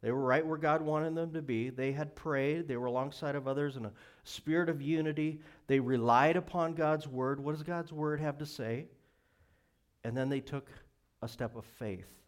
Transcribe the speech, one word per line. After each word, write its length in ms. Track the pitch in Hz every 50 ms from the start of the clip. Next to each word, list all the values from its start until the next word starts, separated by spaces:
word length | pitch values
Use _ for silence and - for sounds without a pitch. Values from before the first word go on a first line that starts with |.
They 100 | - 110
were 100 | 120 139
right 240 | 139 135 127 147 160
where 120 | 160 160 151
God 240 | 151 156 151 160
wanted 340 | 160 151 151 151 156 165 165
them 180 | 160 165 165 156
to 80 | 160
be. 280 | 151 135 123 113 117 127
They 220 | 127 127 131 135
had 240 | 139 143 151 147 -
prayed. 520 | - - 165 151 135 135 139 151 165 170 151
They 100 | 131 120
were 80 | 123
alongside 500 | 123 120 127 131 143 139 - - 147 143
of 120 | 147 131 131
others 280 | 135 139 143 147 135
in 100 | 135 113
a 60 | 104 101 - - - - - _
spirit 460 | - - - - 147 160 170 175 165
of 120 | 165 143
unity. 600 | 139 143 160 160 156 156 151 151 151 156 156 151 - - - - _ -
They 120 | 135 135
relied 580 | 131 123 131 123 113 120 117 120 135 156 170 180
upon 360 | 180 - - 180 170 165 170
God's 340 | 156 156 151 156 156 151 147
word. 320 | 131 127 127 131 139 139
What 140 | 139 143 151
does 100 | 156 151
God's 280 | 156 175 170 165 165
word 280 | 165 151 151 151 151 147
have 180 | 151 151 143 147
to 80 | 156
say? 420 | 147 - - 127 110 113 123 156 - - _ _ _ _ _ _ _ _ _ _ _ _ _ _ _ _ _ _ _ _ _ _
And 120 | 117 113
then 140 | 127 131 131
they 100 | 139 139
took 300 | 131 135 - 139 135 - - - - - _ _ _ _ _ _
a 60 | - 117
step 280 | - - 127 113 120
of 100 | 117 110
faith 420 | - - - 117 107 98 90 90 - - - _